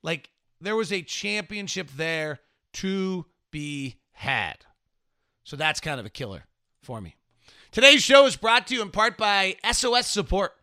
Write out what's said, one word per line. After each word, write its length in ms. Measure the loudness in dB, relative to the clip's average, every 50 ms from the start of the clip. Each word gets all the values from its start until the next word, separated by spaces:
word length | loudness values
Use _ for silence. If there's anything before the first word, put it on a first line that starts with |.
| -4
like, 260 | -6 -6 -6 -8 _ _ _ _ _ _ _
there 160 | -6 -2 -2
was 160 | -2 -2 -2
a 100 | -4 -6
championship 880 | -6 -6 -8 -6 -4 -4 -4 -4 -6 -8 -10 -10 -8 -6 -8 -8 -8 -10 -8
there 460 | -6 -4 -4 -2 -4 -4 -6 -8 -10 _ _ _ _ _ _ -12
to 520 | -6 -4 -2 -2 -2 -2 -2 -4 -6 -8 _ _ _ _ _
be 460 | -12 -10 -8 -8 -8 -8 -8 -10 -12 _ _ _
had. 540 | _ -8 -4 -2 -2 -2 -2 -4 -8 _ _ _ _ _ _ _ _ _ _ _ _ _ _ _ _ _ _
So 100 | -16 -8
that's 240 | -2 -2 -2 -2 -2
kind 220 | -6 -6 -8 -8
of 40 | -10
a 40 | -14
killer 340 | _ -12 -10 -10 -10 -14 -16 _ _ _ _ _ _ _ _
for 160 | -14 -14 -12
me. 160 | -14 -16 _ _ _ _ _ _ _ -20 -20 -20 -20 _
Today's 320 | 0 6 8 8 8 8 6
show 220 | 8 8 8 8
is 100 | 8 2
brought 320 | 0 0 2 2 2 2
to 80 | 0 -6
you 60 | -6
in 100 | -6 -6
part 260 | 0 0 0 0 0
by 380 | -2 -2 0 2 2 0 0 -2 -4 -4
S 220 | -2 -2 0 0
O 80 | 2 0
S 160 | 0 0 0
Support. 420 | -4 -4 -2 0 0 -2 -2 -2 -6 _